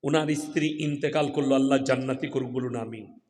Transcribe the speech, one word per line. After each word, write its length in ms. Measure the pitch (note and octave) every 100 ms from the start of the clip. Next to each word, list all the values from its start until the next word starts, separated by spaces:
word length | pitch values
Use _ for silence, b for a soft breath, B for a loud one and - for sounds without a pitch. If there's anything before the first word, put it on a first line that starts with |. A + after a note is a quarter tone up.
ওনার 320 | C#3+ D#3 D3+
স্ত্রী 480 | D3 - - D3+ D3+
ইন্তেকাল 460 | D3+ C#3+ D3+ D3+ C#3+
করলো, 260 | D3+ C3+
আল্লাহ 240 | C3+ C3+ C3+
জান্নাতি 480 | C3+ B2+ C3 C3 C#3+
করুক, 240 | C3+ B2+
বলুন 260 | B2 B2+ A#2+
আমিন। 420 | A2+ A2+ G2+ - _